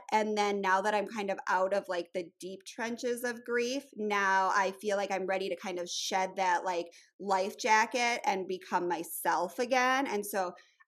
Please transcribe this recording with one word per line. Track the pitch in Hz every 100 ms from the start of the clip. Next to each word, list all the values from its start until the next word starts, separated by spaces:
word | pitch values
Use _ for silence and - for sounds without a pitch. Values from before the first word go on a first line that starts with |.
| -
And | 214 214 208
then | 202 202
now | 196 190
that | 214 208
I'm | 196
kind | 226 196
of | 190 -
out | 185 190 202
of, | 190
like, | 175 175 185
the | 170 -
deep | 180 190 -
trenches | - 233 233 247 240
of | 247 233 240
grief, | 240 240 277 277 208
now | 208 202 196 190 190 196
I | 190
feel | 190 208 196
like | 190
I'm | 190 190
ready | 190 190
to | 175
kind | 196 175
of | 175
shed | - - 190 190 190
that, | 185 175 185
like, | 175 - - - -
life | 196 190 202 214
jacket | 233 220 233 247 240 240 -
and | 190 190
become | 185 - 185 175
myself | 160 - - 175 165 185 -
again. | 247 254 254 262 277
And | 208 202
so | 202 180 - - _